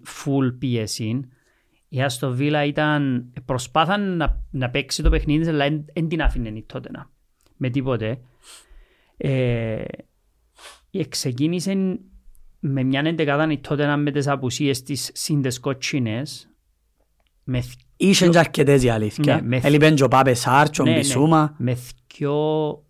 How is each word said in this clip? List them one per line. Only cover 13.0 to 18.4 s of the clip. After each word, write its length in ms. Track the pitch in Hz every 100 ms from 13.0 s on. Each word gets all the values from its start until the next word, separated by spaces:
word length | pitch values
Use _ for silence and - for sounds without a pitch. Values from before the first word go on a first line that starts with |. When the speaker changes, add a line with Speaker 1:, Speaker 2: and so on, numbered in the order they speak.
| 151
Speaker 1:
εντεκάδα 460 | 170 147 143 156
η 80 | 135 -
Tottenham 260 | 147 147 147
με 140 | 147
τις 160 | 143 139
απουσίες 560 | 139 127 123 143 131
της 260 | 127 135 -
συν 280 | - - 151
τις 180 | 127 123
κότσινες. 880 | 139 135 - 147 117 110 147 - - _ _ _ _ _ _ _ _ _
Με 180 | - 127
θ-, 140 | 123 - _ -
Speaker 2:
Είχε 260 | 190 190
Speaker 1:
δυο-, 80 | 180
Speaker 2:
και 80 |
αρκετές 440 | 170